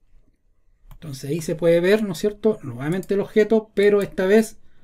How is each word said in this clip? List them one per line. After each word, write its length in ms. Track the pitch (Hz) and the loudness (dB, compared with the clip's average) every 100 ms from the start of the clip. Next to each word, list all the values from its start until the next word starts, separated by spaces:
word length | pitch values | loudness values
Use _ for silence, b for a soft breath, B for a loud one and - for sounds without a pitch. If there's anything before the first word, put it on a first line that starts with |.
| _ - _ _ _ _ _ _ - | _ -20 _ _ _ _ _ _ -20
Entonces 380 | - 160 135 139 | -20 -16 -12 -8
ahí 100 | 160 | -6
se 140 | 160 165 | -6 -2
puede 260 | 170 170 | 2 2
ver, 220 | 180 214 | 4 2
¿no 100 | 214 | 0
es 60 | 170 | -4
cierto? 400 | 208 208 220 214 | -4 -2 -2 -2
Nuevamente 520 | 139 120 143 185 - 196 | -6 -8 -6 -4 -2 -4
el 60 | |
objeto, 500 | 196 - 208 226 - - | -2 0 2 0 -2 0
pero 280 | 202 202 | 2 2
esta 240 | 190 - 185 | 0 -2 2
vez 320 | 214 214 - - - | 4 2 -4 -20 -20